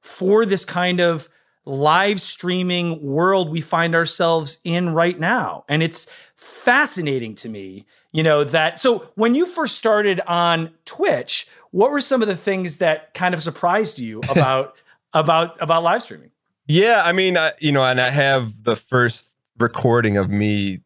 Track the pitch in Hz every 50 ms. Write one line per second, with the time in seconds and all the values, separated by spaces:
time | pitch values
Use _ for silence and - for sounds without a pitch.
0 | _ - - - 185 190 208 220 226 196 196 185 - - - 175 180 180 180 180
1 | 175 175 165 151 - _ _ _ _ _ _ _ _ 143 139 135 143 151 160 180
2 | 196 208 214 185 - - - - - 180 180 185 180 180 180 175 175 170 160 156
3 | 151 139 135 156 175 185 196 190 180 151 156 165 156 - 180 165 170 170 165 165
4 | 170 156 - - 175 165 165 165 156 143 - - _ 175 165 175 180 170 156 165
5 | 170 175 180 - 160 180 233 247 151 95 80 - _ - 143 156 156 139 - -
6 | - - - - - _ _ _ - - - - - 240 240 277 294 - - 190
7 | 165 143 135 127 117 110 104 - - 117 110 101 98 95 92 101 - _ _ _
8 | _ _ - 156 160 160 151 147 151 131 143 160 156 165 165 - - 254 233 196
9 | - - _ 202 220 233 247 294 359 359 - 339 311 233 - - - 220 208 208
10 | 208 202 190 170 - 180 175 170 175 170 170 165 165 165 _ _ _ - - -
11 | 381 392 156 123 - - - - - _ - - _ _ - 180 214 269 294 285
12 | - - 269 247 220 208 185 - - 202 196 190 185 175 143 - 185 160 156 156
13 | - _ _ - 180 180 180 165 151 165 - - - 175 180 208 220 - - -
14 | 123 113 110 110 - - 139 170 143 131 135 131 135 - - _ _ _ _ _
15 | _ _ - 160 156 165 170 160 170 170 170 - 170 151 165 165 170 170 190 233
16 | 233 - - 76 - _ _ _ _ _ _ _ _ 139 151 175 202 233 233 208
17 | 170 175 175 190 190 190 180 170 160 156 - _ 151 151 143 139 131 127 127 127
18 | 127 123 131 147 139 139 135 135 120 110 104 107 - 120 110 - - _ 127 127
19 | 120 117 - - - _ _ _ _ _ _ - 120 113 - - - 123 117 120
20 | 113 110 101 101 95 92 101 104 107 107 104 104 101 98 92 87 _